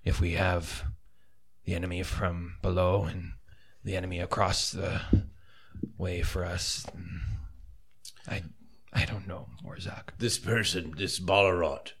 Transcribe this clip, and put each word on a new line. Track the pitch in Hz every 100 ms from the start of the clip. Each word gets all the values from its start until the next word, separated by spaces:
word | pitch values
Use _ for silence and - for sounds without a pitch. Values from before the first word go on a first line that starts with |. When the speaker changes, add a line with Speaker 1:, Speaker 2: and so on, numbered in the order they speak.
Speaker 1:
If | - -
we | 87
have | 85 92 87 85 - - - - - - - - - -
the | 87
enemy | 90 90
from | - - 92 87 85 -
below | 92 90 90 95 82
and | 92 87 - - - - -
the | - 95
enemy | 90 87
across | 90 - 95 98 -
the | 90 92 90 - 101 - - - - - - - -
way | 90 87
for | - 95 87
us, | 87 - - - 87 87 82 - - - - - - - - - - -
I, | - 82 - - - -
I | - -
don't | 107 95
know, | - - - -
Orzak. | - 90 - - -
Speaker 2:
This | 117 -
person, | - 117 95 92 78 76
this | 95 -
Balarot | 92 98 98 90 80 69 - -